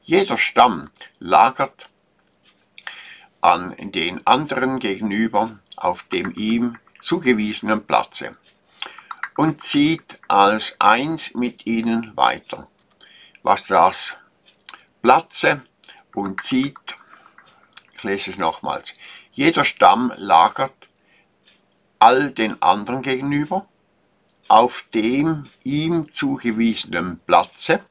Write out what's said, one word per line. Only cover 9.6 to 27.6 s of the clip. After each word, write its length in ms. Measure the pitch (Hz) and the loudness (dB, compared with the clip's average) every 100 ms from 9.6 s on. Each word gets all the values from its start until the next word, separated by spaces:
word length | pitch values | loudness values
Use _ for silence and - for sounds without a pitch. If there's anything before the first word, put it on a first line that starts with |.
zieht 560 | - 143 147 160 _ - - | -2 2 2 0 _ -20 0
als 480 | 98 101 107 - - | 4 4 4 -2 0
eins 540 | 101 117 147 160 - | 2 2 0 -4 -6
mit 320 | 113 120 - - | -4 -6 -6 -4
ihnen 500 | 113 113 113 113 - | -2 -2 -4 -4 0
weiter. 520 | 62 69 - - 71 _ _ _ - - - _ | 0 0 -10 -14 -14 _ _ _ -20 -20 -20 _
Was 240 | 113 101 - | -2 -2 2
das 480 | 92 90 - - - _ _ _ - - - _ _ | 2 2 0 -6 -8 _ _ _ -20 -20 -20 _ _
Platze 600 | 117 143 - - 160 143 _ _ - - _ - | 4 4 2 -2 0 0 _ _ -20 -20 _ -8
und 260 | 98 95 | -8 -6
zieht, 360 | - 127 139 - - - _ - _ _ _ _ _ - _ - | -2 -2 -2 -8 -18 -18 _ -20 _ _ _ _ _ -20 _ -12
ich 80 | |
lese 280 | 107 98 - | -6 -4 -6
es 60 | 95 | -4
nochmals, 580 | 82 - 71 69 - - - - _ | -4 -4 -8 -8 -10 -16 -20 -20 _
jeder 320 | - 147 165 | -2 0 0
Stamm 480 | 143 - 92 104 123 - | -2 4 4 4 0 -6
lagert 580 | 101 82 95 - 185 _ _ _ _ _ _ _ _ _ _ _ _ _ | 2 4 4 0 -6 _ _ _ _ _ _ _ _ _ _ _ _ _
all 320 | 117 131 143 | 4 6 0
den 300 | 123 110 - | -2 -4 0
anderen 400 | 85 101 101 131 | 0 0 -2 -6
gegenüber 680 | 131 131 139 143 147 185 - _ _ _ _ _ _ _ _ | -4 -4 -2 -2 -2 -6 -6 _ _ _ _ _ _ _ _
auf 380 | 107 123 - - | 4 4 -2 -4
dem 540 | 113 110 135 160 156 135 _ | -2 0 0 0 -2 -8 _
ihm 460 | 127 147 160 170 151 | -6 -4 0 -2 -2
zugewiesenen 1080 | - 139 135 120 113 117 107 - 87 92 85 | -4 -4 -2 -4 0 0 0 -4 -4 -4 -8
Platze 640 | - 85 - - | 0 0 0 -8